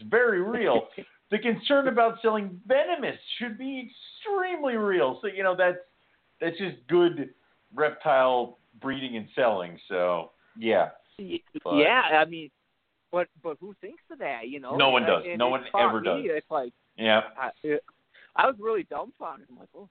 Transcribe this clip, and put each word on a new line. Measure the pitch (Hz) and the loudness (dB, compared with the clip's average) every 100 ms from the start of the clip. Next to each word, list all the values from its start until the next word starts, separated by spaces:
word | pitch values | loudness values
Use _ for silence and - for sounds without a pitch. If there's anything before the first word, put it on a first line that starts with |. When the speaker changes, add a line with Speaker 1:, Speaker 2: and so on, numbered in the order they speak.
| 110 | 0
Speaker 1:
very | 226 247 190 | 2 2 2
real. | 196 240 190 120 - - | -2 0 2 2 0 -10
Speaker 2:
<laughs> | - _ _ | -18 _ _
Speaker 1:
The | 214 | -2
concern | 240 202 - 285 269 | 0 -2 2 2 4
about | 233 226 226 | 4 2 2
selling | 226 214 202 180 196 | 0 0 -4 -8 0
venomous | 262 320 339 196 - - - | 0 2 -2 -4 -8 -12 -10
should | 233 214 | -8 -8
be | 262 262 247 - - - 427 | -10 -10 -12 -16 -20 -14 -4
extremely | 392 370 339 285 233 | -2 -2 -2 -2 0
real. | 208 180 131 131 | 0 2 2 0
So, | 214 | -6
you | 190 | -2
know, | 190 | 0
that's, | 180 180 180 - _ _ _ _ - | 2 2 2 -6 _ _ _ _ -8
that's | 165 - | -6 -4
just | 190 139 - | -6 -8 2
good | 175 170 143 131 - _ _ _ | 4 4 2 -8 -14 _ _ _
reptile | 117 151 147 156 135 131 123 117 - _ 113 | -2 -2 0 2 4 4 2 -2 -8 _ _
breeding | 135 135 131 113 | -6 -6 -6 -8
and | 107 - | -6 0
selling. | 120 101 87 85 - | 2 2 -4 -10 -6
So, | 92 90 87 82 _ _ - | -2 0 0 -4 _ _ -6
yeah. | 113 107 - - _ - | 0 2 2 -4 _ -16
Speaker 2:
Y-, | 190 170 - 151 | -10 -10 -10 -12
Speaker 1:
But | 175 | -2
Speaker 2:
yeah, | 147 151 254 165 | 4 4 4 4
I | 156 | 2
mean, | 160 165 151 _ _ _ _ _ _ | 2 -2 -16 _ _ _ _ _ _
but, | 175 175 160 | -4 -4 _
but | 170 143 | -12 -12
who | 190 196 | -14 -18
thinks | 196 330 - | -18 -20 -20
of | 311 | -12
that, | 170 120 120 | -8 -8 -10
you | 143 | -12
know? | 131 139 | -4 2
Speaker 1:
No | 139 | 4
one | 123 | 4
Speaker 2:
Uh, | 117 90 | 4 2
Speaker 1:
does. | 92 | 0
Speaker 2:
and | 113 | -2
Speaker 1:
No | 123 | 0
Speaker 2:
it | |
Speaker 1:
one | 131 - | 0 -2
Speaker 2:
caught | 202 117 | 2 2
Speaker 1:
ever | 110 | 2
Speaker 2:
me, | 120 | 0
Speaker 1:
does. | - 180 156 | 0 -2 -4
Speaker 2:
it's | - | -4
like, | 156 123 - _ - | -4 -6 -10 _ -2
Speaker 1:
Yeah. | 113 110 185 - | 4 4 2 -4
Speaker 2:
I, | 127 - | -8 -6
it, | 156 147 - _ _ _ - | -4 -4 -6 _ _ _ -6
I | - 220 | 0 0
was | 220 | 0
really | 220 214 | -4 -4
dumbfounded. | - 147 208 - 185 131 113 | -6 -10 -12 -14 -14 -16 -20
I'm | 123 | -20
like, | - 151 | -20 -20
"Oh, | 196 | -20